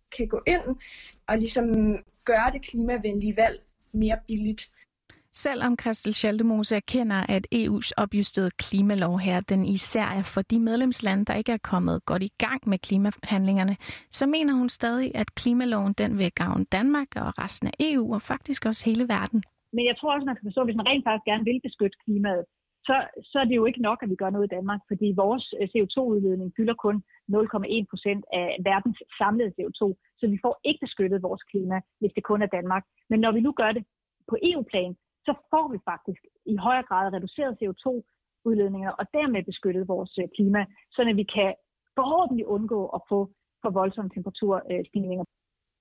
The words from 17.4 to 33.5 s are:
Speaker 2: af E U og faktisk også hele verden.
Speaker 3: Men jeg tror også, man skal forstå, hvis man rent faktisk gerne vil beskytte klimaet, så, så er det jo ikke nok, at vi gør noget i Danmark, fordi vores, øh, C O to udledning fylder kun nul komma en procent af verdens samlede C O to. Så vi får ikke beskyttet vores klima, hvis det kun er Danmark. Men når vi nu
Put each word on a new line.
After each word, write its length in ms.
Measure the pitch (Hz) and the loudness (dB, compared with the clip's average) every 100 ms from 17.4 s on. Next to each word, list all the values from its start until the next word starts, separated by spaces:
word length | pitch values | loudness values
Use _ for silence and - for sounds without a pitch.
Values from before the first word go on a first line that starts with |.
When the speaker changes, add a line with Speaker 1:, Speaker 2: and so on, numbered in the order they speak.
| 202 - 202 | -8 -6 -6
Speaker 2:
af 60 | - | -2
E 200 | 311 277 | 0 0
U 140 | 226 | 0
og 80 | 214 | -2
faktisk 440 | - 262 - 269 220 | -4 -6 -4 -4 -2
også 160 | 220 | -2
hele 240 | 226 226 247 | 0 0 0
verden. 340 | 196 196 220 - _ _ | 0 0 -2 -2 _ _
Speaker 3:
Men 120 | 233 240 | 0 0
jeg 100 | - | 0
tror 160 | 302 | 0
også, 120 | 285 269 | 0 0
man 100 | 240 | -4
skal 100 | 208 | -4
forstå, 180 | 220 | 0
hvis 120 | 247 226 | 0 0
man 100 | 214 | 0
rent 180 | 277 240 | 0 2
faktisk 180 | 220 | 0
gerne 200 | 214 214 | 0 0
vil 160 | 226 254 | 2 0
beskytte 340 | 240 - 196 - | -2 -2 -2 -2
klimaet, 400 | - 202 202 180 170 _ _ _ - | -2 0 2 0 -4 _ _ _ -2
så, 80 | 269 - - - | 0 0 -8 -4
så 60 | 277 | 0
er 20 | |
det 120 | 254 240 | 2 4
jo 40 | 220 | 2
ikke 120 | 247 220 | 2 0
nok, 100 | 208 | 0
at 80 | 208 | -2
vi 60 | 185 | -2
gør 80 | 190 | -2
noget 160 | 202 202 | 0 -2
i 80 | 185 | -2
Danmark, 240 | 190 208 - | -4 -4 -4
fordi 180 | 202 208 185 | -2 0 2
vores, 220 | 196 247 - - | 2 0 -4 -6
øh, 80 | 196 | -2
C 60 | 233 | 0
O 20 | 196 - | 0 0
to 60 | 254 | 0
udledning 400 | 208 196 185 185 - | 2 2 0 -2 -2
fylder 180 | 220 | -2
kun 220 | 233 208 208 - _ - | 0 0 0 -4 _ -2
nul 180 | 208 233 | 0 0
komma 180 | 208 196 | -2 -2
en 160 | 226 196 | -2 -4
procent 300 | 190 208 202 - 180 | -4 -2 -2 -4 -4
af 60 | 175 - 185 | -2 -2 0
verdens 280 | 196 240 - - - | 2 0 -4 -8 -2
samlede 320 | 208 220 220 - | 0 2 0 -2
C 20 | 170 | -6
O 20 | - | -2
to. 80 | 202 185 _ _ | -2 -2 _ _
Så 60 | 220 | 0
vi 60 | 202 | 0
får 100 | 247 - - | 0 0 -2
ikke 160 | - 262 | -2 -4
beskyttet 400 | - 190 196 180 | -2 0 0 -2
vores 140 | 190 - | -6 -6
klima, 260 | 202 185 190 - - | -4 -2 -4 -6 -4
hvis 140 | 208 - | -4 -2
det 80 | - | 0
kun 120 | 208 | 0
er 120 | 202 180 | 0 -2
Danmark. 280 | 180 190 - _ - | -2 -4 -4 _ -2
Men 80 | 220 | 2
når 120 | 226 226 | 4 4
vi 40 | |
nu 60 | 254 | 2